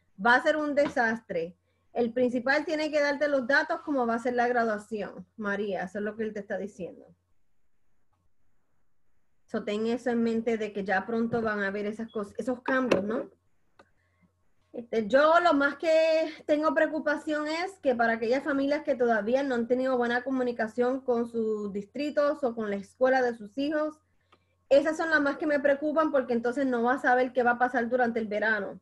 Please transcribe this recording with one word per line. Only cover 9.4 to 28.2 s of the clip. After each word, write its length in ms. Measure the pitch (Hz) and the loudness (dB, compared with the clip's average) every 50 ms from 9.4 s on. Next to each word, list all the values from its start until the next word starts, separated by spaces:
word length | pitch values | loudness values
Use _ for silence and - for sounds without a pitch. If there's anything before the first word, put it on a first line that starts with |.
| _ | _
So, 180 | _ - 220 - | _ -8 -6 -4
ten 220 | 220 208 214 220 | -4 -4 -2 0
eso 240 | 226 233 254 - 254 | -2 -2 -2 -2 -2
en 120 | 233 233 | 0 0
mente 360 | 233 233 226 226 226 240 226 214 | 0 0 0 0 0 -2 -2 -2
de 140 | 220 214 | -4 -6
que 120 | 214 214 190 | -6 -6 -2
ya 220 | 202 220 214 220 | 0 -2 -2 -2
pronto 340 | - 233 226 233 233 240 233 | -2 -2 -2 -2 0 -2 -2
van 200 | 220 220 214 208 | -2 -2 -2 -2
a 60 | 196 196 | -4 -4
haber 180 | 196 208 202 | -4 -4 -6
esas 240 | 208 220 220 226 226 | -6 -6 -8 -10 -8
cosas, 220 | - 226 202 196 - | -6 -8 -8 -8 -8
esos 240 | - 226 262 247 247 | -8 -4 -4 -6 -4
cambios, 420 | - - 262 262 262 240 208 190 | -2 -2 0 0 2 2 0 0
¿no? 280 | 202 208 220 269 - - - _ _ _ _ _ _ _ _ - - _ _ _ _ _ _ _ _ _ _ _ _ _ _ _ _ _ - | 0 -2 -4 -6 -6 -10 -14 _ _ _ _ _ _ _ _ -20 -20 _ _ _ _ _ _ _ _ _ _ _ _ _ _ _ _ _ -14
Este, 340 | 254 233 - 220 226 220 196 | -14 -10 -4 -4 -4 0 2
yo 320 | 247 269 302 311 330 339 | 4 4 6 6 6 6
lo 140 | 349 339 302 | 6 6 4
más 220 | 277 277 285 285 | 4 2 0 0
que 540 | - - 330 320 320 320 320 320 320 320 311 320 - - | -2 0 2 4 4 4 4 4 2 0 -2 -4 -10 0
tengo 280 | - 302 294 302 320 277 | 0 0 2 2 2 2
preocupación 720 | 320 311 302 302 311 302 302 294 302 - 311 302 302 302 302 | 2 2 2 0 -2 -2 -2 -2 -2 -2 -4 -4 -2 -2 -4
es 300 | 311 339 359 381 - _ | -4 -4 -6 -6 -8 _
que 120 | - 277 240 | 0 0 2
para 180 | 233 233 226 | 2 2 2
aquellas 320 | 226 226 240 220 247 285 277 | 2 0 0 0 0 0 0
familias 380 | 311 277 277 277 277 294 302 302 | 0 0 0 0 0 0 -2 0
que 100 | 302 269 | -2 0
todavía 480 | 233 247 233 226 214 202 220 247 269 | 2 2 2 2 2 2 2 0 0
no 120 | 285 277 247 | 2 0 -2
han 120 | 233 233 | -2 0
tenido 300 | 233 247 254 262 262 262 | 0 0 0 0 0 0
buena 260 | 240 240 233 240 247 | 0 0 0 0 -2
comunicación 760 | 247 277 269 254 247 247 240 233 226 220 - - 240 247 262 269 | -2 -2 -2 -2 -2 -2 -2 -4 -6 -4 -2 -2 0 0 0 -2
con 260 | 262 254 240 233 240 | -2 0 0 0 0
sus 460 | 233 233 233 220 220 214 208 208 202 | -2 -2 -2 -2 -2 -2 -2 -4 -6
distritos 720 | 185 208 202 - _ 254 294 302 - 302 294 285 302 294 277 | -6 -8 -10 -8 _ -6 -6 -2 0 0 0 0 0 0 -2
o 100 | 240 233 | -4 -4
con 160 | 233 220 208 | -4 -4 -4
la 60 | 202 | -4
escuela 460 | 196 196 - _ _ 254 262 262 262 | -6 -8 -12 _ _ 2 4 4 4
de 120 | 247 240 233 | 2 0 -2
sus 220 | 233 208 202 - | -6 -12 -12 -6
hijos, 420 | 269 277 294 320 302 302 302 302 - _ _ _ _ _ _ _ _ _ _ _ _ _ _ | -4 -4 -2 -2 -2 -2 -4 -6 -12 _ _ _ _ _ _ _ _ _ _ _ _ _ _
esas 300 | 262 285 - 330 311 311 | 4 4 4 2 -2 -2
son 100 | 339 320 | 0 0
las 120 | 311 302 | 2 2
más 160 | 285 277 277 - | 2 0 -2 -2
que 80 | 339 | -2
me 120 | 302 294 285 | 0 0 2
preocupan 540 | 277 277 277 277 302 302 277 320 320 311 | 4 2 2 2 0 0 2 2 0 2
porque 220 | 285 277 254 254 240 | 2 0 0 0 -2
entonces 320 | 233 233 240 240 294 277 | 0 0 -2 -2 0 0
no 160 | 262 247 233 | 0 0 0
vas 160 | 233 240 254 277 | 2 2 0 2
a 100 | - 277 | 2 2
saber 240 | 247 247 254 254 | 4 4 2 0
qué 100 | 254 262 | 0 2
va 100 | 233 240 | 2 2
a 60 | 233 233 | 2 2
pasar 300 | 247 247 262 247 240 226 | 0 0 0 -2 -2 0
durante 320 | 247 247 247 233 226 226 | 0 2 2 0 0 -4